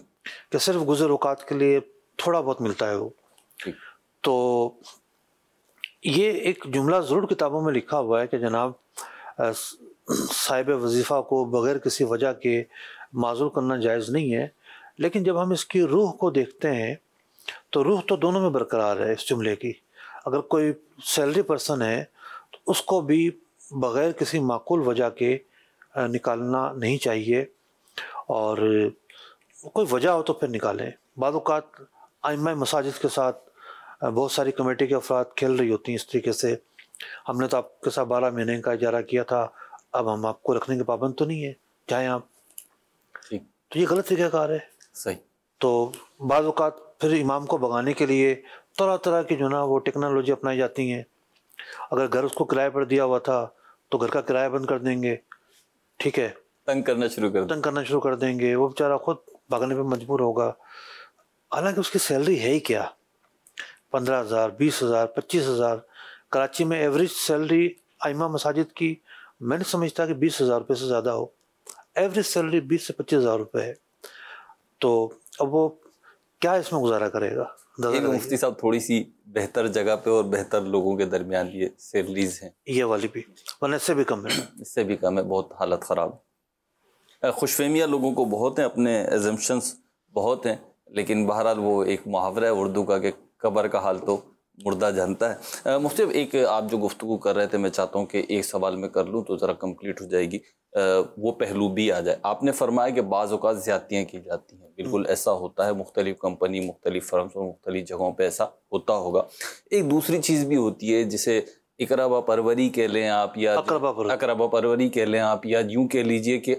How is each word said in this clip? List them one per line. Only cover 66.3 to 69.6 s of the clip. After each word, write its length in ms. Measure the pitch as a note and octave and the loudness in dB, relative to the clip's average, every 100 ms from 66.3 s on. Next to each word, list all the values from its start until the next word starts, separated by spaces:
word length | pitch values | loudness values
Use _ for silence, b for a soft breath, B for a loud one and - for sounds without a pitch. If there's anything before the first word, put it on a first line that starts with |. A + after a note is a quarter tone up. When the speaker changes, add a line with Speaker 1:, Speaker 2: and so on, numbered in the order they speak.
Speaker 1:
کراچی 340 | C3 C3+ - | -2 0 0
میں 160 | E3 E3 | 0 2
average 300 | D3 C#3+ F3 | 2 2 0
سیلری 580 | - - D3+ D#3 E3 F3 - _ - | -2 0 0 2 2 2 -2 _ -6
ائمہ 280 | D3+ C#3+ E3 | -4 -2 -2
مساجد 440 | D3+ D3+ D3+ D#3+ | 0 0 0 -2
کی 220 | - D#3+ D#3+ B B B B | -2 -4 -4 B B B B
میں 180 | A#2+ | -4
نہیں 120 | D#3+ | -2